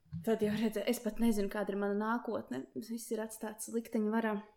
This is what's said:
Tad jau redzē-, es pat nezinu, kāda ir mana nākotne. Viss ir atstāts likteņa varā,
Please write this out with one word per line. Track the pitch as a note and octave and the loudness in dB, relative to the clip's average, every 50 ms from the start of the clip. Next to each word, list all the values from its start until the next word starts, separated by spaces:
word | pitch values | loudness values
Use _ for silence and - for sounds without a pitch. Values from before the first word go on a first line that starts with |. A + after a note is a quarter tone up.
| _ _ - E3 - | _ _ -10 -4 0
Tad | A3+ A3+ G#3+ | 2 2 4
jau | G#3+ G#3 G#3 | 2 2 2
redzē-, | G#3 A3+ G#3+ G#3+ G3+ - - | 2 2 2 0 0 0 0
es | A#3+ - | 0 0
pat | - G#3+ G#3 - | 0 -2 0 2
nezinu, | A3+ A#3 G#3+ G3+ G3+ G3+ | 4 4 4 4 2 0
kāda | - G#3+ G3+ G3+ | 0 -2 -2 0
ir | G3 | 0
mana | G3+ G3+ G3+ G3+ G3+ | 0 0 0 0 0
nākotne. | G#3+ A3 A#3 B3 B3 - G#3 G3 A3 - B3 C4 C4+ - - | 2 0 0 0 0 -2 -4 -4 -4 -4 -6 -6 -6 -8 -8
Viss | B3+ A3 G#3+ A3+ A#3 - - | -10 -8 -6 -6 -8 -6 -4
ir | A#3 G#3+ | -4 -4
atstāts | A3 A3 - - - G#3+ G#3+ - - - A3 | -4 -4 -6 -8 -8 -8 -8 -8 -8 -4 -2
likteņa | A#3 A3+ - - A3+ G#3+ G#3 | -2 -2 0 0 2 2 2
varā, | G#3+ A3+ A3+ A3 G#3 G3+ - - - | 2 2 2 2 0 -2 -4 -8 -16